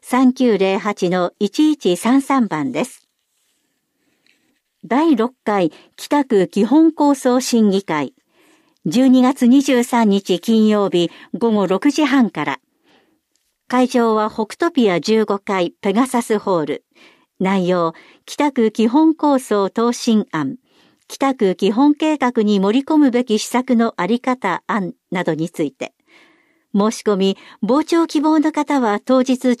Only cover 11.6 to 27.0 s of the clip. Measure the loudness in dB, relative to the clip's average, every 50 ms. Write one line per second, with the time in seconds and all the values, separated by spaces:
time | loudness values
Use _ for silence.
11.6 | 0 0 -2 0 0 0 0 0 0 2 2 2 2 0 -2 -6 -6 -6 -8 -10
12.6 | _ _ _ _ _ _ _ _ _ _ _ _ _ _ _ _ _ _ _ _
13.6 | _ _ 0 0 0 2 2 0 0 2 0 0 -2 -4 -4 -6 -8 -8 -6 -4
14.6 | -4 -2 0 0 2 2 0 0 0 0 0 0 2 0 -2 -6 -4 -6 -4 -4
15.6 | -4 -4 -6 _ -6 -2 0 0 -2 0 -2 -4 -2 -2 -4 -4 -2 -2 -2 -2
16.6 | -2 -4 -6 -8 -10 _ _ _ -20 -20 _ _ _ _ _ _ -2 -2 0 0
17.6 | 0 0 0 0 -2 -4 -4 -10 -20 -20 _ _ _ -14 -4 -2 -2 -2 0 0
18.6 | -2 0 0 0 0 2 2 4 4 2 2 2 0 0 0 0 0 -2 -2 -2
19.6 | -2 -2 -2 -2 -2 -2 -2 -2 -2 0 0 0 0 -2 -6 -6 -6 -6 -8 -12
20.6 | _ _ _ _ _ _ _ _ _ -20 -8 -4 -4 -4 -2 0 -2 -2 -2 0
21.6 | -2 -2 0 2 2 2 2 2 0 -2 -2 0 -2 -2 0 0 0 0 0 2
22.6 | 0 0 0 0 0 0 2 2 4 4 2 0 0 0 -2 -2 -2 -4 -4 -4
23.6 | -2 0 0 0 0 0 -2 -4 -2 -2 -2 -2 -2 -4 -4 -4 -4 -6 -6 -6
24.6 | -6 -6 -4 -4 -4 -6 -10 _ _ _ -8 -4 -4 -4 -4 -4 -6 -8 -4 -6
25.6 | -6 -6 -6 _ -14 -14 -14 _ _ _ _ _ _ _ _ _ _ _ _ _
26.6 | _ _ -2 0 0 0 -2 -2